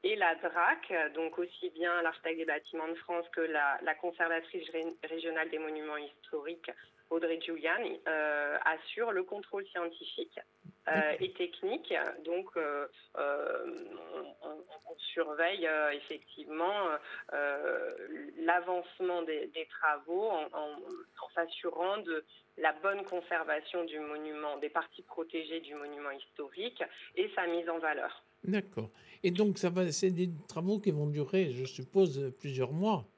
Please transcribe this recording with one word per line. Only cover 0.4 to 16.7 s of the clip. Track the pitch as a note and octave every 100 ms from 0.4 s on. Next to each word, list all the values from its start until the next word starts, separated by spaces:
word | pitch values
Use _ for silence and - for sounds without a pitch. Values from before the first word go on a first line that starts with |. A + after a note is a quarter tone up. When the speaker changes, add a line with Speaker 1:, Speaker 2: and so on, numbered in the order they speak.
| E3+ E3+ F#3 D#4+ - F3 D3+ D3+
Speaker 1:
donc | E3 E3
aussi | F3 - F3+
bien | D#3+ F3 F3
l'architecte | E3 D#3+ E3 E3
des | D#3
bâtiments | D3+ - E3 D#3
de |
France | E3 - F3 E3+ -
que |
la, | D#3+ D3+ C#3+ C3+
la | - D#3
conservatrice | F3 E3 E3+ E3 E3 F3+ D#3
ré-, | D#3+ D#3+ E3
régionale | D#3 E3 E3 D#3+ D#3+
des | D#3
monuments | D#3 D#3 D3+ D3+
historiques, | D3 - - D#3 C#3+ E3+ - - - _ _
Audrey | E3 E3 E3
Giuliani, | - E3 D#3 G3 G3+ - -
euh, | D#3 D3+ D3 C#3+ D3 -
assure | D#3+ - - A#3
le | F#3+
contrôle | F#3 G#3 - G3+ -
scientifique, | F3 E3+ E3 - - - - - _ - - -
euh, |
Speaker 2:
D'accord. | D#3 D3+ -
Speaker 1:
et | F#3
technique. | - F3 - F#3+ A#3+ - D#3+ D#3 - D#3+
Donc, | F3 F#3+ E3+
euh, | D3+ C#3+ C#3+ - - -
euh, | C#3+ C#3+ D3 - B2 B2+ - - E3
on, | D#2+ C#2+ - D3+
on, | D3+ - - -
on | -
surveille, | - - D#3 D3+ E3+ G3 E3
euh, | D#3 D3+
effectivement, | C#3+ - D#3 - - D3 D#3 F3